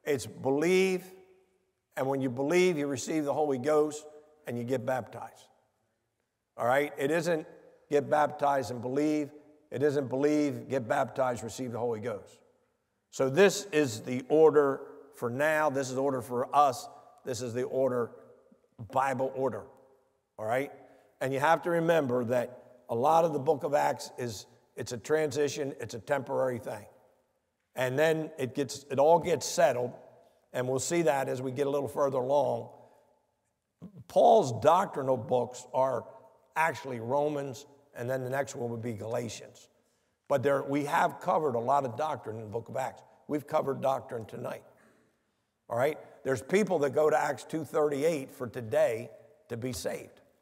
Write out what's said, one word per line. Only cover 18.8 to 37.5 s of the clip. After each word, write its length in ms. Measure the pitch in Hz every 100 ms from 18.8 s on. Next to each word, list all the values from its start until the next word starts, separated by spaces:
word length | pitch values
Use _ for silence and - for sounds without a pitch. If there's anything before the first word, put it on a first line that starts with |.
| 110
Bible 400 | 135 135 127 131 127
order. 260 | 135 104 - - _ _ _ _ _ -
All 60 |
right? 280 | 107 123 139 - - - _ _
And 120 | 131
you 80 | 135
have 220 | 151 165
to 80 | 175
remember 540 | 170 165 165 135 123
that 560 | 113 123 117 - - - -
a 40 |
lot 300 | 117 139 165
of 80 | 170
the 60 | 147
book 240 | 135 143
of 100 | 151
Acts 380 | 147 143 143 - -
is, 280 | 120 101 - _ _ -
it's 160 | 120
a 60 | 120
transition, 720 | - 156 156 131 143 147 135 -
it's 140 | 117
a 60 | 117
temporary 580 | - 139 131 131 131 123
thing. 260 | 143 110 101 _ _ _ _ _ _ _ _ -
And 220 | 127 131
then 320 | 160 160 156 -
it 160 | 131
gets, 300 | 143 139 - -
it 120 | 131
all 180 | 147 170
gets 280 | 175 147 -
settled, 460 | - 160 120 123 - - - _ _ _
and 160 | 127 127
we'll 100 | 131
see 240 | - 170
that 260 | 160 139 135
as 140 | 131
we 80 | 131
get 160 | 123 139
a 40 |
little 180 | 143 131
further 300 | - 143 131
along. 500 | 127 143 123 117 117 - - _ _ _ _ _ _ _ _ _ 180 151 -
Paul's 460 | 185 233 226 143 113
doctrinal 560 | 139 175 196 - 135 127
books 500 | 110 123 117 - -
are 300 | 131 131 120 - - - _ _
actually 460 | 160 165 131 135 120
Romans, 680 | 113 143 147 147 139